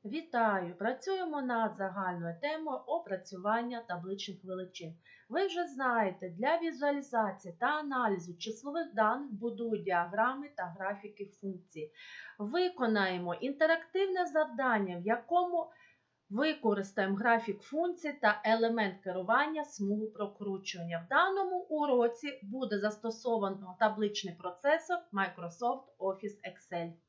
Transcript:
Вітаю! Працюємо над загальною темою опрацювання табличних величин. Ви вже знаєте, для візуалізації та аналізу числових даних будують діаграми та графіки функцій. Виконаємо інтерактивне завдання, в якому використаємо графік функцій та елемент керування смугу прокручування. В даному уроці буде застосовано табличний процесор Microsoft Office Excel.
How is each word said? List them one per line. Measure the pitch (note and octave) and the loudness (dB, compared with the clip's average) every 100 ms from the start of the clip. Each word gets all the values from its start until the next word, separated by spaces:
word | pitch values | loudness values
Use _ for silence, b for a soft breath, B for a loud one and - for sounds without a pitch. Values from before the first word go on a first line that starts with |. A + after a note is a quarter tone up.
Вітаю! | G#3 C#4+ D#4+ A#3+ A3+ G3 F3 F3+ | -6 -8 -2 2 4 4 0 -2
Працюємо | A3+ C4 F#4+ F#4+ F4+ D4 | -2 -2 -2 -2 0 -2
над | B3+ A#3 A3 - | 0 2 2 0
загальною | F#3+ F#3 F#3 F3 E3+ E3+ | -4 -2 -2 -2 -4 -4
темою | C#4+ D#4+ D#4 B3+ | -4 -2 -4 -6
опрацювання | - D#4+ E4 F#3+ - F#3 G3 A3+ A#3+ A#3+ A3+ | -2 -4 -2 -8 -8 -4 0 0 0 -6 -6
табличних | F3 F3+ G3 - F3+ | -8 -6 -6 -8 -10
величин. | F#3 F#3 F#3 - E3+ E3 B B B | -10 -8 -8 -10 -14 -14 B B B
Ви | C#4 G4 | -2 0
вже | E4+ F4 | -2 -4
знаєте, | C4 C4 A#3 G3+ F#3 F#3 | -2 2 4 2 0 -10
для | E3+ B3+ E4 | -2 2 2
візуалізації | E4 B3+ C#4+ C#4+ C#4 A#3 G#3+ F#3+ F3 E3 | 0 0 0 0 0 0 0 -2 -12 -2
та | B3 | 0
аналізу | D4+ D4 C4 A#3 F#3+ E3+ F3 | 0 0 0 2 0 -4 -10
числових | A3 A3 C#4+ D#4 D#4+ | -8 -8 -6 -4 -4
даних | G#3 G#3+ B3+ C#4+ | 2 4 2 -4
будують | G#3 A#3 A3+ A#3 G#3 | -6 -6 -4 -2 -2
діаграми | E3+ F3 F3 G3+ A#3+ C4+ C#4+ - | 2 2 2 2 2 2 -8 -8
та | |
графіки | F3+ E3+ F#3+ G3+ G#3 - G3 _ | -8 -4 -6 -6 -10 -12 -14 _
функцій. | G3 F3+ - D#3+ D3+ B B B B B | -8 -8 -12 -12 -12 B B B B B
Виконаємо | G#3 D#4+ F4+ F4+ A#3+ G#3+ F#3+ F#3 F3 | -2 2 0 2 2 4 4 2 -2
інтерактивне | E3+ C4 C#4 D#4+ E4 - F#4 G4 F#4 E4+ | -2 -4 2 4 4 2 0 2 2 2
завдання, | D4+ D#4 A#3 C4 A3 F#3+ F3+ | 2 0 0 2 2 2 -2
в | F#3 | 0
якому | A#3 - F4 F4+ F4 E4 B B B B _ _ | 0 4 2 4 0 -2 B B B B _ _
використаємо | G#3 D4+ D4+ A3 G3+ G3 - F#3+ G3 | 0 2 2 2 2 -2 0 0 2
графік | A#3+ A#3 A3+ G3 | 4 4 4 -6
функцій | - D4 F4 F4 - | -4 -2 0 -2 -6
та | - A3 G#3+ | 2 4 4
елемент | G#3+ A3+ A3+ A#3 G3+ F#3 | 4 4 4 2 0 -2
керування | F#3+ F#3 F#3 A#3+ D4+ D#4 | -6 -4 2 4 4 -2
смугу | C#4+ - G3 G#3+ A3 | -6 -4 0 0 -2
прокручування. | - G3+ - G3+ F#3+ G3 F#3 E3+ E3+ E3+ | -4 -6 -4 -6 -6 -6 -8 -4 -6 2
В | |
даному | C#4 F#4 G4 F#4+ F#4 | 4 4 2 0 -2
уроці | F4+ D#4 D4 B3 A#3 A#3 D4 C4 | -2 0 4 4 4 2 -8 -10
буде | G3+ B3+ B3 G#3 | -10 -6 -2 0
застосовано | G#3 G#3 F#3+ - B3 A3 G3 G3 F#3+ - | -2 -2 -6 -4 -2 0 0 -2 -10 2
табличний | A3 G3+ G#3 - F#3 | 2 4 -2 -2 -8
процесор | E3+ F#3 - C#4+ D#4+ - F4 - | -8 -10 -2 2 2 2 -4 -2
Microsoft | G3 F#3+ F3 E3+ - A#3+ C4 - _ | -2 -2 -2 -10 -2 0 0 -6 _
Office | F#3+ F#3+ G#3 - - | -2 -2 -6 -8 -14
Excel. | - _ F3 E3+ E3 | -14 _ -6 -6 -10